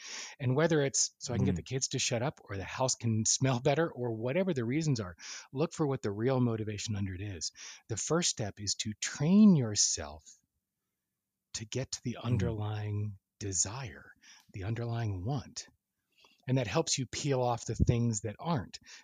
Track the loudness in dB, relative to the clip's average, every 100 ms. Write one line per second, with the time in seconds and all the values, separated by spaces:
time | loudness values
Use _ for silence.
0 | -14 -12 -12 -4 0 2 4 4 2 0
1 | -4 -4 -6 0 2 0 -2 -4 -4 -2
2 | -2 0 -2 -6 -10 -10 -8 -2 -2 0
3 | 0 2 2 2 2 2 2 2 0 -2
4 | -6 -4 -2 0 0 0 0 0 0 0
5 | -2 -10 -14 -14 -10 -4 -4 0 -2 0
6 | -2 0 2 4 2 0 -4 -6 -4 -4
7 | -4 -6 -8 -8 -10 -12 -18 -16 -10 -6
8 | 0 0 2 -2 -4 -4 -6 -4 -6 -6
9 | -6 0 6 10 10 10 4 2 0 0
10 | -6 -10 -18 -20 _ _ _ _ _ _
11 | _ _ _ _ _ -14 -8 -6 -6 -6
12 | -8 -4 2 4 4 2 0 -2 0 0
13 | 0 -4 _ -8 -2 0 0 -2 -10 -14
14 | -20 -20 -20 -20 _ -8 -4 -4 -2 -2
15 | -2 -2 -4 -4 -6 -12 -16 _ _ _
16 | _ _ _ _ 0 0 2 0 0 -2
17 | -4 -4 0 2 2 0 -2 0 2 4
18 | 2 0 -4 -6 -2 -2 -4 -12 -20 -20